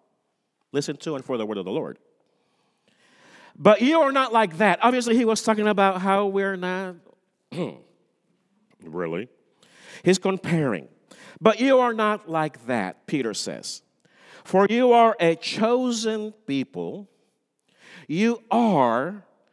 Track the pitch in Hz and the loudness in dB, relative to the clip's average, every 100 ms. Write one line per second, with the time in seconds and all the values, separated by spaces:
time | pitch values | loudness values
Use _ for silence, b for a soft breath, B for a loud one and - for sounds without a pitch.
0 | _ _ _ _ _ _ _ 139 143 139 | _ _ _ _ _ _ _ -6 -6 -8
1 | - 143 131 127 107 104 90 143 110 - | -8 -10 -6 -6 -6 -6 -6 -8 -8 -12
2 | _ _ _ _ _ _ _ _ _ b | _ _ _ _ _ _ _ _ _ b
3 | b b b b b - 151 208 247 330 | b b b b b 0 4 4 4 4
4 | 285 269 262 226 214 160 208 175 233 254 | 2 2 0 2 0 2 2 4 2 2
5 | 240 233 226 220 - 214 214 202 196 185 | 2 2 2 0 0 0 0 2 2 0
6 | 196 196 202 196 196 190 180 185 190 175 | 0 0 0 -2 -4 -4 -6 -6 -8 -14
7 | _ _ _ _ _ 156 147 65 _ _ | _ _ _ _ _ -10 -10 -12 _ _
8 | _ _ _ _ _ _ _ _ 82 80 | _ _ _ _ _ _ _ _ -12 -8
9 | 85 85 120 _ _ _ B B B B | -6 -6 -8 _ _ _ B B B B
10 | - 185 190 185 - 165 143 95 67 _ | 0 0 0 -4 -2 -2 -2 -4 -8 _
11 | _ B B B 220 214 262 262 247 226 | _ B B B 0 2 4 4 2 0
12 | 214 214 - 160 156 - 117 120 92 - | 0 -2 -4 -4 -4 -6 -4 -2 -4 -8
13 | - 151 113 101 - 65 - - _ _ | -6 -4 -4 -6 -8 -10 -12 -16 _ _
14 | b b b b - 185 202 226 247 233 | b b b b -2 2 2 4 4 6
15 | 226 214 170 165 - - 226 247 254 233 | 6 4 0 0 -4 -2 0 0 -2 -4
16 | 220 220 214 214 - 139 127 - 85 151 | -4 -6 -8 -12 -8 -6 -6 -8 -10 -10
17 | 202 _ _ _ _ _ _ B B B | -16 _ _ _ _ _ _ B B B
18 | - 156 226 233 - 220 226 170 123 117 | -8 -2 0 -2 -2 0 2 4 2 2
19 | 147 208 - _ _ | -2 -8 -18 _ _